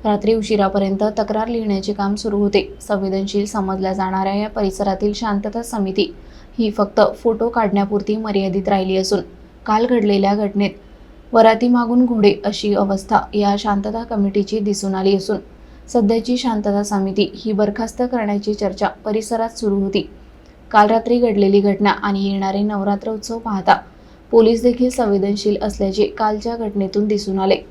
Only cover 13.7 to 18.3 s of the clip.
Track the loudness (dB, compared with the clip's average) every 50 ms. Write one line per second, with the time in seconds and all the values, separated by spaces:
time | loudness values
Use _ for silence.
13.7 | 0 0 -2 -4 -6 -6 -6 -4 -2 0 0 0 0 0 -2 0 -2 -2 0 -2
14.7 | -2 -2 -2 -4 -2 0 2 2 2 2 0 -4 -6 -6 -6 -14 -20 -20 -20 -20
15.7 | -20 -20 -18 -2 0 2 2 4 2 0 0 0 -2 0 0 -2 -2 0 0 0
16.7 | 0 0 -2 -2 -2 -2 -2 0 0 0 0 -2 -2 -8 -6 -4 0 0 0 0
17.7 | 0 -4 -6 -6 -4 -4 -4 -2 -2 -2 -2 -2